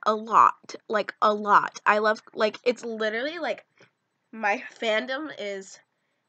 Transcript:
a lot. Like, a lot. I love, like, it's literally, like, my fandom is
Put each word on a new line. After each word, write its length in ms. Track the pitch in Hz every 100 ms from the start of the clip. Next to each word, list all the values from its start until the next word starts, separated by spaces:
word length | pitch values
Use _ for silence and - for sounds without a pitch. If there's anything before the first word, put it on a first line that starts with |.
| -
a 80 |
lot. 600 | 214 220 190 117 - - - -
Like, 260 | 220 196 -
a 120 | 220
lot. 460 | 208 208 185 - - -
I 120 | 214
love, 240 | 214 220 -
like, 240 | - 220 -
it's 200 | 240 226
literally, 540 | 240 220 220 220 285 339
like, 240 | 277 202 - _ _ _ _ _ _
my 320 | 220 214 226 - -
fandom 520 | 233 214 247 262 302 -
is 400 | 202 196 196 - _ _ _ _